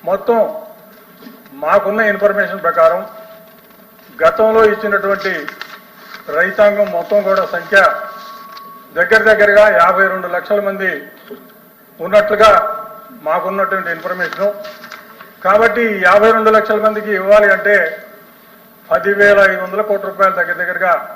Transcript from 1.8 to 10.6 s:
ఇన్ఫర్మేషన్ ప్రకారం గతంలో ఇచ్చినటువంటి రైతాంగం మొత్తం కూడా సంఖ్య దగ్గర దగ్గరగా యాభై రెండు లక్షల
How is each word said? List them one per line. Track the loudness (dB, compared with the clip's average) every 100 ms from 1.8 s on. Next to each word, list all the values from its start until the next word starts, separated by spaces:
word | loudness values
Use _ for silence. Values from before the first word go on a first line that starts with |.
| 2 -2
ఇన్ఫర్మేషన్ | -2 0 0 0 -4 -4 -4
ప్రకారం | 2 2 2 -8 -18 -20 -20 -20 -20 _ _ _ _ _ 0
గతంలో | 0 2 0 2
ఇచ్చినటువంటి | 2 0 -4 -4 -2 -4 -4 -8 -10 -16 -20 -20 -20 -20 -20 -20 -6 -2
రైతాంగం | -2 2 2 2 -2
మొత్తం | -4 -2 -2
కూడా | 0 -2 -2
సంఖ్య | -6 0 2 4 0 -10 -16 -18 -20 -20 -20 -20 -20 -10 -4
దగ్గర | 0 2
దగ్గరగా | 2 2 4 6 4
యాభై | 4 2 2 0
రెండు | -2 -6
లక్షల | -8 -2 -2